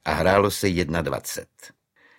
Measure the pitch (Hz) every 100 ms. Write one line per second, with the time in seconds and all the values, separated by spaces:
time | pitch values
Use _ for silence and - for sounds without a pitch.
0 | - 78 90 101 101 - 101 87 85 85
1 | 69 64 - - - _ - _ _ _
2 | _